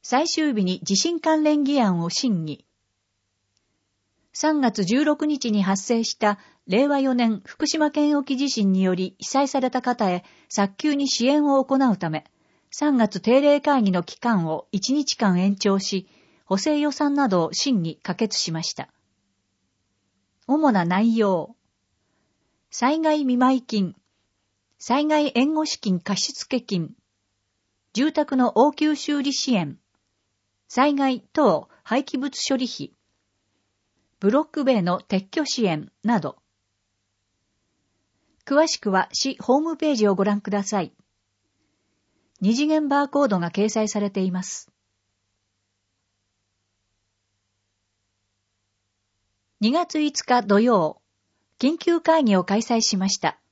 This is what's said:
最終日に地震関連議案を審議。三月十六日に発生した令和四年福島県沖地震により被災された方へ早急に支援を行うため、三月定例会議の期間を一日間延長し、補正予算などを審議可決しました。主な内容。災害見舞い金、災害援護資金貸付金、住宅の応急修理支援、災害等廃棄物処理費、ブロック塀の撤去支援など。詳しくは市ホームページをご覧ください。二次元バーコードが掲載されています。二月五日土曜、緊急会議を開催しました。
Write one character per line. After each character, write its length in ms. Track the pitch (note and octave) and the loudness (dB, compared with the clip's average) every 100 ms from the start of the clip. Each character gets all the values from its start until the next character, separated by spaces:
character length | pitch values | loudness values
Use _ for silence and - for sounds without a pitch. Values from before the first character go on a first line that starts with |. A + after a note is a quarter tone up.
最 240 | - B3 E4 | 0 -2 0
終 280 | - D#4 | 0 0
日 100 | A3 | 0
に 160 | F#3 F#3 | -2 -2
地 140 | D3+ G3 | -2 -2
震 240 | E4 E4+ | 0 -2
関 220 | D#4+ D#4+ | 0 2
連 220 | D4+ D4+ | 2 2
議 180 | C4+ C#4+ | 2 2
案 180 | G#3+ F3 | 2 0
を 80 | E3+ | -2
審 380 | - C4 F#3 D#3 | -2 -2 -2 -4
議。 180 | C#3+ _ _ _ _ _ _ _ _ _ _ _ _ _ _ _ _ _ | -10 _ _ _ _ _ _ _ _ _ _ _ _ _ _ _ _ _
三 300 | - D4+ D4+ | -4 0 2
月 220 | B3+ G#3+ | 0 0
十 200 | F3+ B3 | 0 2
六 220 | D4+ D4+ D4+ | 2 0 -2
日 260 | C#4+ B3 | -2 -2
に 100 | G#3 | 0
発 200 | G3 G3 | 0 -2
生 220 | - A#3 | -2 -2
し 100 | A3+ | -2
た 240 | - G#3 G3+ - _ - | -2 -2 -2 -8 _ -4
令 200 | F#3+ C#4+ | 0 2
和 140 | C#4+ | 0
四 140 | C4+ | 0
年 280 | B3 A#3 G#3 | 0 0 -2
福 220 | - - D4+ | -8 -6 -4
島 240 | D#4+ D4+ | 0 0
県 260 | D4+ D4 D4 | 2 2 0
沖 200 | C#4 C4 | -2 -2
地 100 | C#4 | -2
震 240 | A#3 G3 | 0 0
に 100 | F#3+ | 2
よ 120 | F#3+ | 2
り 220 | F#3 F#3 _ | 0 -4 _
被 80 | - | -4
災 220 | C#4 C#4 | -2 0
さ 120 | C#4 | 0
れ 100 | B3+ | -2
た 120 | B3+ | -2
方 260 | B3 A#3+ G3+ | -4 -2 0
へ 140 | F3+ - - _ | -2 -6 -20 _
早 240 | - G3 | -2 -2
急 220 | G3 D4+ | 0 -2
に 140 | C#4+ C#4 | 0 -2
支 180 | - A#3+ | 0 2
援 200 | D4 D4 | 2 4
を 160 | C#4 | 2
行 120 | C4+ | 2
う 220 | C4+ C4+ F#3 | 2 2 0
た 100 | E3+ | -2
め、 160 | D#3 - _ _ _ _ | -6 -10 _ _ _ _
三 260 | - D4 C4+ | -4 0 2
月 240 | G#3+ F#3+ | 2 0
定 200 | A3 C4 | 2 4
例 200 | C#4+ C#4+ | 6 4
会 220 | C#4+ C4+ | 4 2
議 80 | G#3 | 2
の 120 | F#3 | 0
期 180 | - - | -2 -6
間 260 | A#3+ F3+ E3 | -2 0 0
を 220 | D#3 - | -4 -4
一 220 | G3 G3 | -6 -2
日 240 | C#4 C#4+ - | -2 -2 0
間 240 | G#3+ F3+ | 2 2
延 160 | F#3+ G3 | 2 0
長 220 | G#3 G3 | 0 0
し、 280 | G3 F#3+ - _ _ _ | -2 -6 -8 _ _ _
補 140 | _ G3 | _ -2
正 200 | D#4 D4+ | 0 0
予 140 | D4 | 0
算 220 | C#4 D4 | 0 0
な 140 | C#4+ C4+ | 2 2
ど 180 | F#3 E3 | 2 0
を 60 | |
審 300 | E3+ C#4 A#3 | -2 -2 0
議 160 | E3 D#3 | -2 -6
可 120 | - | -8
決 240 | F3 A3 - | -4 -2 -2
し 140 | - | -4
ま 100 | E3 | -4
し 120 | E3 | -6
た。 140 | - C3+ _ _ _ _ _ _ _ _ _ _ _ _ _ _ _ - | -8 -12 _ _ _ _ _ _ _ _ _ _ _ _ _ _ _ -2
主 240 | C#4+ D4+ | 2 4
な 140 | G#3 | 2
内 320 | E3+ F#3 A3+ A3+ | 2 2 2 2
容。 400 | G#3 F3+ D3+ - _ _ _ _ _ _ _ _ _ _ _ | 2 0 -4 -14 _ _ _ _ _ _ _ _ _ _ _
災 300 | - A#3+ D#4+ | -2 0 2
害 240 | D#4 D4+ | 2 2
見 120 | C4+ B3 | 0 2
舞 200 | B3+ C4 | 2 2
い 60 | |
金、 340 | B3 G#3+ F3+ - _ _ _ _ _ _ _ _ | -2 -2 -2 -6 _ _ _ _ _ _ _ _
災 280 | - B3+ D4+ | -2 0 2
害 260 | D4+ D4 | 2 2
援 200 | A#3 C#4 | 0 0
護 100 | D#4 | 0
資 160 | D#4 - | -2 -4
金 200 | G#3+ F3+ | -2 -4
貸 320 | - G3 - | -2 -4 -4
付 280 | - - B3+ | -8 -6 -6
金、 320 | - F#3+ D#3+ - _ _ _ _ _ _ _ _ _ | -4 -4 -4 -10 _ _ _ _ _ _ _ _ _
住 200 | - D4 | -2 0
宅 240 | D#4 D4 C4+ | 0 -2 2
の 220 | B3 - | 2 4
応 140 | C#4+ | 4
急 220 | D4 D4+ | 4 -2
修 280 | D4 - D4 | -2 -4 -4
理 100 | C#4 | -2
支 220 | C4+ - | -4 0
援、 240 | A3+ D3+ - _ _ _ _ _ _ _ _ _ | -2 -2 -10 _ _ _ _ _ _ _ _ _
災 240 | - C#4 | 0 0
害 300 | C#4 C4+ B3+ _ | 2 -2 -2 _
等 380 | - C4+ E3+ - _ | 0 2 2 -4 _
廃 220 | - A#3+ | -4 -4
棄 140 | C#4 C4 | -2 -6
物 200 | C4+ - - | -6 -8 -4
処 100 | C4+ | -4
理 100 | B3 | -4
費、 260 | - C#3+ _ _ _ _ _ _ _ _ _ _ _ _ _ | -8 -14 _ _ _ _ _ _ _ _ _ _ _ _ _
ブ 100 | G3 | 2
ロ 120 | B3+ | 2
ッ 20 | D#4+ | 0
ク 180 | - | -2
塀 180 | C4+ A#3+ | 0 2
の 180 | F3 F3+ | 0 -2
撤 300 | - F#3+ F#3+ | -2 -4 -4
去 160 | - D4 | -6 -4
支 180 | - | -2
援 260 | G#3+ D#3 - _ | 0 -2 -6 _
な 180 | G#3 A#3 | -2 -2
ど。 160 | D3 - _ _ _ _ _ _ _ _ _ _ _ _ _ _ _ _ _ _ _ _ | -2 -12 _ _ _ _ _ _ _ _ _ _ _ _ _ _ _ _ _ _ _ _
詳 220 | - C#4 D#4+ | -2 0 2
し 100 | - | -2
く 140 | G#3+ | -2
は 180 | F#3+ - | -2 -2
市 260 | - C4+ - | -4 -6 -6
ホ 180 | - C4 | 0 0
ー 20 | |
ム 160 | D#4+ D#4 | 0 -2
ペ 140 | D#4 | -2
ー 20 | |
ジ 140 | C4 G#3+ | 2 2
を 60 | |
ご 100 | F#3+ | 2
覧 180 | G3 G#3 | 0 -2
く 80 | G3+ | -2
だ 120 | G3+ | -6
さ 200 | G3 G#3 | -4 -4
い。 100 | E3 _ _ _ _ _ _ _ _ _ _ _ _ _ _ _ | -6 _ _ _ _ _ _ _ _ _ _ _ _ _ _ _
二 140 | F#3+ | -2
次 120 | A#3 D4+ | 0 2
元 220 | D#4 D4 | 0 2
バ 160 | C#4+ | 0
ー 40 | C#4+ | 0
コ 160 | C#4+ | 0
ー 40 | C#4 | 0
ド 100 | F#3+ | 0
が 120 | E3+ | -2
掲 180 | F3+ G#3+ | -2 -2
載 200 | A3 G#3+ | 0 -2
さ 100 | G#3 | -2
れ 120 | G3+ | -4
て 100 | G3 | -2
い 100 | F#3+ | -2
ま 120 | F3+ | -4
す。 280 | F3+ - - _ _ _ _ _ _ _ _ _ _ _ _ _ _ _ _ _ _ _ _ _ _ _ _ _ _ _ _ _ _ _ _ _ _ _ _ _ _ _ _ _ _ _ _ _ _ _ _ _ | -8 -12 -18 _ _ _ _ _ _ _ _ _ _ _ _ _ _ _ _ _ _ _ _ _ _ _ _ _ _ _ _ _ _ _ _ _ _ _ _ _ _ _ _ _ _ _ _ _ _ _ _ _
二 120 | G#3+ | -2
月 280 | D4 E4+ D#4+ | 0 -2 -2
五 220 | D4+ D4 | -2 -4
日 200 | - B3 | 0 0
土 180 | G#3+ G3+ | 2 2
曜、 400 | A#3+ G#3+ D#3 - _ _ _ _ _ _ | 4 2 0 -6 _ _ _ _ _ _
緊 200 | B3+ E4 | -2 0
急 220 | - E4+ | 0 0
会 220 | E4 D#4+ | 2 2
議 140 | B3+ F#3+ | 4 2
を 80 | |
開 160 | F3+ G3+ | 2 -2
催 200 | A#3 A#3 | 0 0
し 160 | A3+ G3 | 0 0
ま 120 | F#3+ | -2
し 100 | - | -2
た。 220 | D#3+ - _ | -4 -6 _